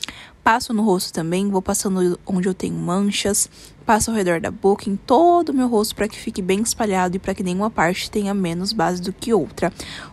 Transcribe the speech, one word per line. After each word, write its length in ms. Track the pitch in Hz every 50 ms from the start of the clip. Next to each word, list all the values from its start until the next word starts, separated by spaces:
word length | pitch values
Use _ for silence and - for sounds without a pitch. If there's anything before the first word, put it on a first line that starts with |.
| - - - - - - - _ -
Passo 300 | 233 226 247 - - 233
no 100 | 208 220
rosto 280 | 214 180 185 - -
também, 380 | - 190 160 165 175 185 196 202
vou 120 | 196 185
passando 580 | 185 - 202 - - 208 190 185 180 175 175 - -
onde 220 | - 196 185 180
eu 60 | 190 185
tenho 220 | - - 175 170
manchas. 720 | 165 165 170 175 196 202 202 196 - - 202 208 - - - - - - - - - -
Passo 280 | - 220 220 220 -
ao 60 | 226
redor 220 | 214 190 180 170 165
da 120 | - -
boca, 380 | - - - 196 202 - - 202
em 60 | 196
todo 540 | 202 - - - 302 339 349 349 349 330 320
o 40 | 269
meu 140 | 262 254
rosto, 280 | 247 233 208 214 214 -
pra 120 | - 202
que 100 | 214 -
fique 240 | - - 226 220 220
bem 200 | 185 175 190 202
espalhado 540 | 233 - - - 240 208 190 190 180 180 175
e 40 | 196
pra 140 | - 190 196
que 80 | - 196
nenhuma 260 | 180 180 185 208 226
parte 400 | - - 160 170 185 - - -
tenha 220 | - 220 202 196 202
menos 380 | 202 185 170 165 175 185 202
base 300 | 226 226 165 170 180 180
do 100 | 175 202
que 220 | 185 - - 233 226
outra. 400 | 190 139 113 - - 190 170 - - - - - - - -